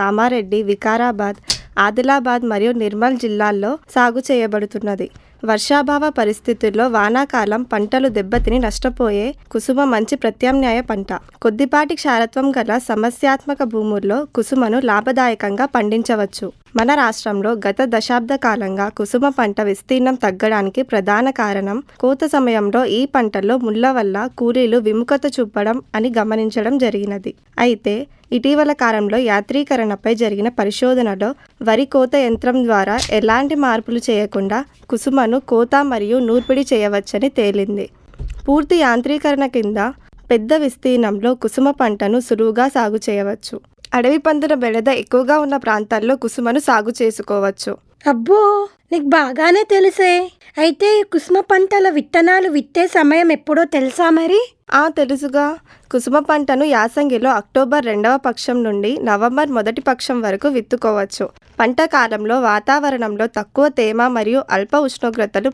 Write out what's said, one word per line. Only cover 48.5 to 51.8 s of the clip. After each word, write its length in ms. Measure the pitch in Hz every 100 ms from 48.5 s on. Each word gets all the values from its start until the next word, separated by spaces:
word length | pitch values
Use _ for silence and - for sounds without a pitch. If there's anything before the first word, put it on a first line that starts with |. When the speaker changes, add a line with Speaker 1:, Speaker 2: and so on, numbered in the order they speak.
| 415 403 _ -
Speaker 2:
నీకు 160 | 339 285 320
బాగానే 460 | 269 262 320 381 427
తెలుసే. 400 | 392 381 370 370 349 359 _ - -
అయితే 240 | 320 294 403 427
ఈ 20 | 403
కుసుమ 260 | 330 - 370 381
పంటల 360 | 381 381 403